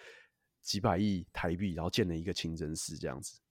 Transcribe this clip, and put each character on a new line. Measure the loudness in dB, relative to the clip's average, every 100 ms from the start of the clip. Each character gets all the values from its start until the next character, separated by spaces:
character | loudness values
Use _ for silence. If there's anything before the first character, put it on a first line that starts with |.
| -20 -20 -20 _ _ _
几 | -4 0
百 | 4 4
亿 | 4 2 -2
台 | -2 0
币， | 2 0
然 | 0
后 | 0
建 | 2 2
了 | 2
一 |
个 | -2
清 | -2 -2 -2
真 | -2
寺 | -4 -6 -6
这 | -6
样 | -6
子， | -8 -14 _